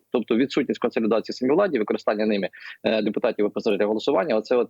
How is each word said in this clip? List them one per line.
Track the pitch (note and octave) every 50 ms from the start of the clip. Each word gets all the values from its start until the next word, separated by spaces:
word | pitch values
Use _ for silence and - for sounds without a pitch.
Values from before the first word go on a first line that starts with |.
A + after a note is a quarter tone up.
| _ _
Тобто | - B2+ A2 - A#2
відсутність | A2 C3+ C3 - D#3 C3 G#2 G#2 -
консолідації | - A#2+ - B2 A2+ G#2+ A2+ G#2+ - - -
самій | - B2 B2+ D3
владі, | F3+ G#3 G3 D3 A#2
використання | G#2+ - A#2 G#2 - - A2 G#2 A2
ними, | G#2+ G#2+ G2 F#2+ - - - - - - - -
е, | A2 A2+ A2
депутатів | G#2 A2 G2+ - - A#2 G#2+ - G#2
О | G2+
П | - G#2
З | - A#2
Ж | G2+
для | F#2 G#2
голосування, | G#2 A2 G#2+ - - C#3+ F3+ F#3+ D#3+ A2+
оце | A2 G#2+ - B2+
от, | A#2+ A2+ -